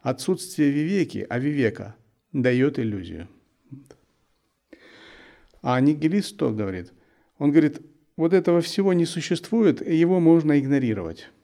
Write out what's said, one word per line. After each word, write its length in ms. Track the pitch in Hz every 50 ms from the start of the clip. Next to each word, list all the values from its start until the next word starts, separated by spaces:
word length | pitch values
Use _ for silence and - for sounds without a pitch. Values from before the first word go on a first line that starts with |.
Отсутствие 680 | _ 131 127 - - - 185 - - - - - 151 143
вивеки, 560 | 139 147 151 165 202 196 160 - - 101 98
а 120 | - - 123
вивека 560 | 131 147 147 143 123 107 - - 101 110 - _ _ _ _ _ _ _ -
даёт 440 | 139 123 127 123 123 131 143 135
иллюзию. 500 | - 120 110 104 95 90 85 85 80 85 - _ _ _ _ _ _ _ _ 135 - - _ - _ _ _ _ _ _ _ _ _ _ _ _ _ _ _ - _ _ - - - - - - - - - - _ _ _ _ _ -
А 180 | 131 123 127
нигилист 480 | 135 147 156 147 151 160 180 208 196 -
что 220 | - - - 127
говорит? 420 | 110 107 104 98 92 90 87 - _ _ _ _ _ _ _ _ _ _
Он 100 | 143 147
говорит: 320 | 143 160 151 147 147 - - - _ _ _ _ _
«Вот 180 | - 160 170 190
этого 280 | 185 160 180 170 170
всего 320 | 165 170 - - 196 196 185
не 120 | 175 165
существует, 760 | 165 - 170 151 - 175 165 - - 220 233 220 180 - -
его 380 | - - 165 160 170 175 185 180
можно 400 | 170 160 165 170 151 151 147 143
игнорировать». 720 | 131 135 143 139 127 117 110 98 87 80 82 - - - _ _